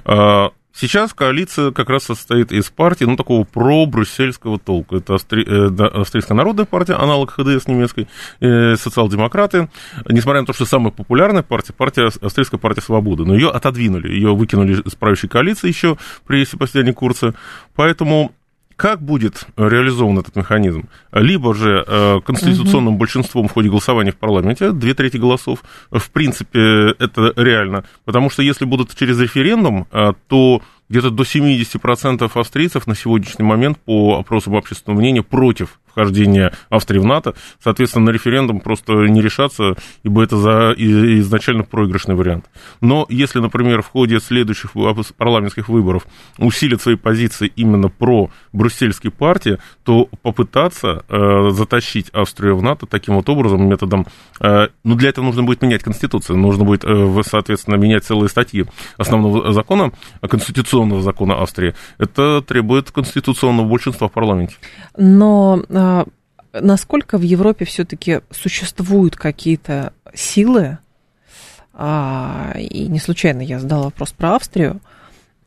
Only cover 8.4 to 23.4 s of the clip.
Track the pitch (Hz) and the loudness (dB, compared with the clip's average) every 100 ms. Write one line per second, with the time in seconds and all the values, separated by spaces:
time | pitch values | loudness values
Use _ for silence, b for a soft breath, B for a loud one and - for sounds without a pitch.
8.4 | 123 120 117 113 - 120 110 101 113 190 | 2 4 4 2 -2 -2 0 0 -2 0
9.4 | 202 180 165 B B 143 113 117 120 143 | 0 0 -2 B B -16 0 0 2 -2
10.4 | 123 127 120 135 113 - 104 123 196 196 | -2 -6 -2 0 0 -4 -2 2 2 2
11.4 | 143 113 - - 127 135 117 - 101 117 | -2 -6 -6 -6 -4 0 0 -2 -6 -2
12.4 | 135 - 139 - - 110 104 82 82 98 | -2 -2 -4 -4 -2 -2 0 -2 2 2
13.4 | 156 123 139 123 117 92 85 98 104 104 | 2 0 -4 -2 -2 -2 -4 0 2 2
14.4 | 113 98 98 95 98 - 107 98 95 117 | 0 2 2 0 -4 -4 0 0 0 0
15.4 | 165 214 180 165 170 156 B B - 139 | 0 -2 -4 -2 -2 -2 B B -4 -2
16.4 | 135 - 135 139 120 120 127 123 117 113 | -2 -4 -4 0 0 0 -2 -2 -4 -4
17.4 | B B B - 156 165 156 156 151 - | B B B -2 0 0 0 2 0 -6
18.4 | _ _ _ _ 202 208 143 147 110 - | _ _ _ _ -2 -2 -2 -2 -2 -4
19.4 | - - 107 117 131 123 113 98 87 - | -16 -2 0 2 0 0 2 0 -2 -6
20.4 | 95 107 98 80 - b b - 117 190 | -2 0 0 -2 -8 b b 0 2 2
21.4 | 123 104 107 98 - 104 101 98 - 123 | 0 0 0 0 0 0 2 2 0 -2
22.4 | 175 185 180 190 117 104 113 127 127 127 | 2 2 2 2 2 0 0 -2 -4 -2